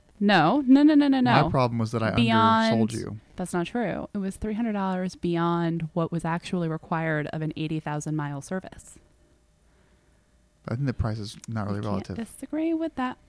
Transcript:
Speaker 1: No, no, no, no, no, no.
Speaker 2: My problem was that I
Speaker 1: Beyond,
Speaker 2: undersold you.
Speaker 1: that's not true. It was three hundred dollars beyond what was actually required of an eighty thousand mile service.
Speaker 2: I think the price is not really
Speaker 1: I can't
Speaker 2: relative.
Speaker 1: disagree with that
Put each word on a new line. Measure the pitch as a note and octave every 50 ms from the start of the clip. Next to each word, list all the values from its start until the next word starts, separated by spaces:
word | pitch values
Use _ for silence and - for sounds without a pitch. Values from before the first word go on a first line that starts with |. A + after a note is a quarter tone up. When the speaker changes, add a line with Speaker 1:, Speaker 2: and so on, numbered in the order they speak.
| _ _ _ -
Speaker 1:
No, | G3+ G3+ G3+ F3 D3 E3 A#3 D4+ C#4
no, | B3 C4 C#4 D4
no, | D#4 D#4
no, | C#4+ D4
no, | C#4 C4+ C4
no. | B3 B3 E3+ C#3+ C#3
Speaker 2:
My | A#2+
problem | C3 C3+ B2+ A#2+ A#2
was | A2+ A2 G#2+
that | A#2+ A2+
I | A2 G#2+
Speaker 1:
Beyond, | - - A#3 A3+ A3+ A3+ A3+ A3+ A3+ A3+ A3+ A3 A3+
Speaker 2:
undersold | A3+ A3 G#3+ -
you. | - - - G#2 A2 - _ -
Speaker 1:
that's | - F3+ - -
not | F3 E3+
true. | - - A#3+ A3+ E3+ - - - - -
It | G3+
was | F#3+ F#3+ -
three | - - G#3+ G#3+
hundred | G#3 A#3+ A3+ G#3
dollars | G3+ F#3+ F#3+ F#3 F#3 F#3 F#3 -
beyond | - - F3 E3+ E3 E3+ E3+ E3+ E3+ E3+ E3 E3 E3 D#3+ D#3 -
what | E3+ E3 - E3+
was | E3 -
actually | E3 E3 F3 - - F#3+ F3+ E3+ D#3+
required | D#3+ D#3 - - F3 D#3+ D#3+ D#3+ D#3 D3+ C#3+ - -
of | D#3
an | D#3 D3+ -
eighty | - D#3 D#3 D#3+ D#3
thousand | - D3+ D3 D3+ D3+ D#3 D3+
mile | D#3 D3 C#3+ C#3+ C#3
service. | - - F#3+ F#3+ - - - - - - - - _ _ _ _ _ _ _ _ _ _ _ _ _ _ _ _ _ _ _ _ _ _ _ _ _ _ _ _ _ _ _ _ -
Speaker 2:
I | - A2+
think | B2 C#3+
the | C3 A2
price | - - A2 G#2+ A2+
is | G2+ A2 - - -
not | - A2+ A2 G2+
really | G#2 G2 G#2
Speaker 1:
I |
can't | G#2 G#2+
Speaker 2:
relative. | G2+ G2 - - G2+
Speaker 1:
disagree | A3+ A3+ - - - C4+ - - D#4 D#4+ E4 E4
with | D#4+ E4 D#4+ -
that | - B3+ B3+ - - _